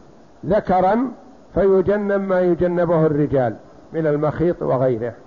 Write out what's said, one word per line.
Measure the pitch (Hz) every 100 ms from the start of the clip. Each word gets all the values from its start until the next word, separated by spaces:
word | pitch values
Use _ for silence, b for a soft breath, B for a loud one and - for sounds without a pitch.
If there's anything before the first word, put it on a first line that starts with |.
| - - - - 127
ذكرا | 202 - 185 185 220 254 - - - -
فيجنب | - 196 190 185 208 202 202 196
ما | 185
يجنبه | 180 165 180 175 170 165 160
الرجال | 147 143 135 120 101 - - -
من | 160 156
المخيط | 147 151 143 170 165
وغيره | 147 131 131 113 117 110